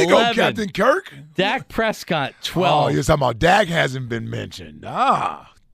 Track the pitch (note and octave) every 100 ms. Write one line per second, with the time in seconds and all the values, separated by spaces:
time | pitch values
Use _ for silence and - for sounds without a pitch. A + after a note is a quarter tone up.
0 | E3+ - - A3+ - A#2 F#3+ - A#3 F#4
1 | - C#3 D3+ - G3 B3+ - - A3 -
2 | - D#3+ B2+ - - E3+ F3+ D3+ C#3+ D3
3 | D3 D#3 B2 A2 E3 G3+ F3 E3 D3 C3
4 | A#2+ A#2 A2+ A2+ G2 F#2+ E2 D2+ G#2+ E3
5 | C4 G3+ E2+ D2+ - _ _